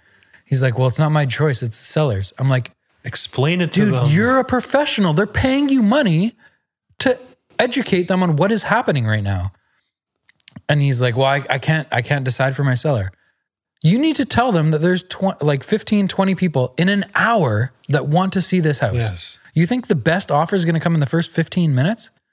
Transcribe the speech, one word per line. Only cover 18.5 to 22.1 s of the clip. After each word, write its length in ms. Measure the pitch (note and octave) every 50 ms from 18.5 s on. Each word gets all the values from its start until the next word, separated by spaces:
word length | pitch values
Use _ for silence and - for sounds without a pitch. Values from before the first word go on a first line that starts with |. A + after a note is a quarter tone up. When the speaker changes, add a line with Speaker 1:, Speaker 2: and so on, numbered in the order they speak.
| F#3+ F#3
Speaker 1:
this 180 | D#3 D3+ C#3 -
house. 160 | C3+ G#2+ F#2+
Speaker 2:
Yes. 440 | A#2+ A2+ G#2 F2+ F2 - - - - _ -
Speaker 1:
You 140 | - D#3 F3
think 220 | - A#3+ B3+ A#3+ -
the 60 | G3
best 360 | C3+ - D#3+ E3 G3 - -
offer 240 | C#3+ D3 E3 E3 G3+
is 80 | F#3+ E3
gonna 160 | E3+ E3 D#3+
come 140 | - F3 E3+
in 60 | D#3
the 120 | C#3+ - -
first 160 | E3+ E3 -
fifteen 440 | - E3+ D#3+ - - F#3 E3+ D#3 C3+
minutes? 340 | B2 C#3 F#3 A#3 - - -